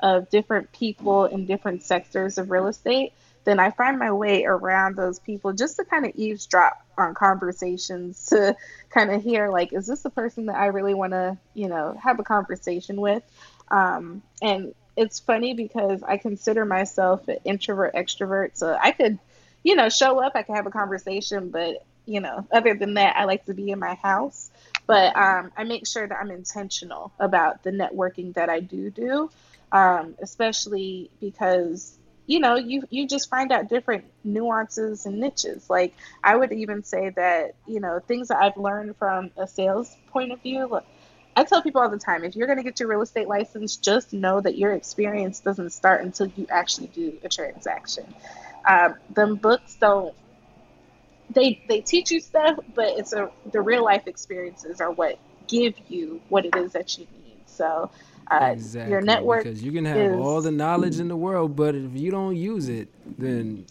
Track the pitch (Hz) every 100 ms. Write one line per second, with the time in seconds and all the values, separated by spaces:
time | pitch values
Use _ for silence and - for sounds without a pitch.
0 | 196 185 185 208 214 208 - - 226 -
1 | 202 196 190 196 190 196 208 180 - 180
2 | - 190 190 196 190 185 190 214 - 262
3 | 269 _ _ _ - 196 190 214 247 269
4 | 233 202 208 196 - 185 185 190 190 196
5 | 185 180 - 208 196 196 294 - 359 320
6 | 262 - 214 208 - 185 170 - _ -
7 | 175 165 196 190 180 180 180 180 - 180
8 | 180 185 - 214 202 - - - - 233
9 | 208 202 214 226 208 185 175 180 196 294
10 | - - 226 233 214 196 202 196 196 196
11 | 185 185 180 190 _ 214 196 170 147 214
12 | 254 240 202 208 196 185 - 175 - 202
13 | 202 214 - _ - _ - 202 185 170
14 | 170 185 - - 214 190 185 - _ -
15 | 220 - - 226 247 233 220 233 202 196
16 | - 202 233 202 - 220 214 190 196 -
17 | 185 190 - - - 196 - 196 180 -
18 | 180 - 190 196 190 - 160 156 - -
19 | 262 208 _ _ _ _ 330 370 226 -
20 | 269 262 262 240 208 214 202 214 196 190
21 | - 196 202 202 180 165 170 - _ _
22 | - 208 170 117 202 226 226 202 202 202
23 | 196 - 202 190 - 190 202 196 175 185
24 | 196 196 285 - - _ _ - - 208
25 | 185 - 196 185 180 - 226 233 220 226
26 | 208 - 202 180 180 208 196 - 175 -
27 | 190 - 196 180 156 - 185 196 180 -
28 | 185 185 180 180 170 165 185 185 196 196
29 | 240 285 311 _ _ _ - 196 185 175
30 | 165 - 196 - 226 214 208 202 190 185
31 | - - 202 - 185 185 170 180 - _
32 | _ _ - 320 254 240 240 269 262 262
33 | 269 277 - 262 269 240 208 240 240 208
34 | - _ 214 208 233 220 220 214 220 214
35 | 202 202 269 - - - - 180 180 -
36 | - - 202 226 262 220 214 208 - 185
37 | 190 190 180 170 170 - - 220 185 175
38 | - 240 247 - 202 202 202 208 214 208
39 | 196 190 185 - 190 - 190 196 240 _
40 | _ 269 254 247 254 262 262 214 - _
41 | _ _ _ - 311 349 330 269 233 208
42 | - 170 170 196 254 269 254 - 233 208
43 | 226 226 202 202 220 220 214 - 196 220
44 | - 202 190 196 196 - 202 190 - -
45 | 208 208 190 190 196 196 175 - 190 185
46 | 180 - 196 196 - 175 175 - - 170
47 | 165 156 185 - 151 - - 82 - -
48 | - - - - - - - 185 175 -
49 | - 208 208 202 214 247 - - 208 202
50 | 175 - _ _ _ _ _ _ _ _
51 | _ _ - 247 262 - - 214 - 349
52 | - 330 - 320 311 311 277 233 214 196
53 | 202 214 190 - 214 214 202 240 226 196
54 | 185 - - 185 180 175 160 180 170 170
55 | 160 - _ _ - 233 240 - - 180
56 | 160 165 - 196 175 185 180 170 180 -
57 | 170 - - - - - 160 160 190 -
58 | - - - 151 131 120 110 117 156 196
59 | 202 226 240 233 220 110 143 165 156 208
60 | 202 120 139 156 160 151 156 175 175 160
61 | 170 170 180 185 160 143 151 143 131 131
62 | 165 196 190 175 190 220 131 113 - _
63 | - - 127 120 110 104 90